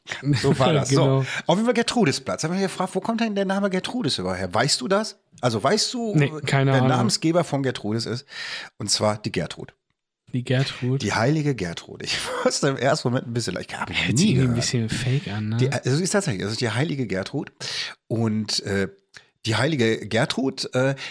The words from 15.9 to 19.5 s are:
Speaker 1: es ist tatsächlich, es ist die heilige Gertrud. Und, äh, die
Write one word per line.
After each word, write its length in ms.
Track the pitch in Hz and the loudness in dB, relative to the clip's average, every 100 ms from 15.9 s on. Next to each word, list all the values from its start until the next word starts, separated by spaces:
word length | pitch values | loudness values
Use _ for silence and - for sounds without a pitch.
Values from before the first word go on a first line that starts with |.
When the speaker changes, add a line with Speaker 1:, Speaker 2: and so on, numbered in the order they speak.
Speaker 1:
es 100 | 143 | 0
ist 80 | 185 | 0
tatsächlich, 320 | 202 190 92 | 0 0 -2
es 80 | 101 | -4
ist 80 | 110 | -2
die 120 | 120 | -2
heilige 360 | 110 165 143 113 | 0 -2 -2 -2
Gertrud. 460 | 92 98 139 - - - - - - - | -4 -4 -6 -8 -10 -8 -6 -8 -12 -4
Und, 540 | 113 113 107 104 - | 0 2 0 -2 -4
äh, 260 | 104 98 95 - _ - - _ | -2 -2 -2 -6 _ -20 -20 _
die 100 | 110 | -4